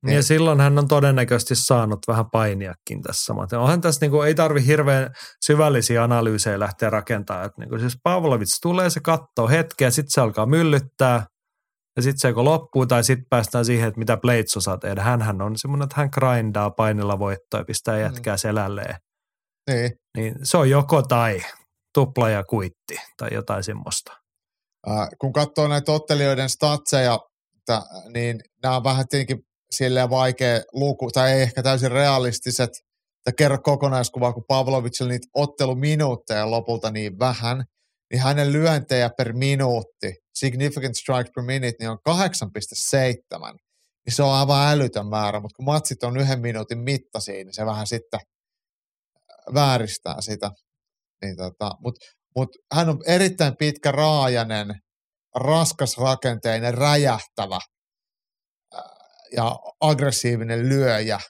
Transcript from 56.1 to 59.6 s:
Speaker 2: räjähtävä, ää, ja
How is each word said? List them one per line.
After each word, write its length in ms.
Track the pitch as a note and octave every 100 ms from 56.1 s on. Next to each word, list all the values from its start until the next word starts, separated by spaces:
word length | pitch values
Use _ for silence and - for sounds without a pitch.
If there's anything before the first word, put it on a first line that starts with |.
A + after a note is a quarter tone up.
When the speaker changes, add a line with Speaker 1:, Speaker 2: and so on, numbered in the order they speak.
| C3 B2+ A2+ A#2 A2+ A#2
Speaker 2:
räjähtävä, 840 | A#2 C#3+ D3 C#3 A2 - - G2+ F#2 - _ _ _ _ _ _ _ _ _ _
ää, 100 | - - - _ _ _ B2
ja 200 | A#2 B2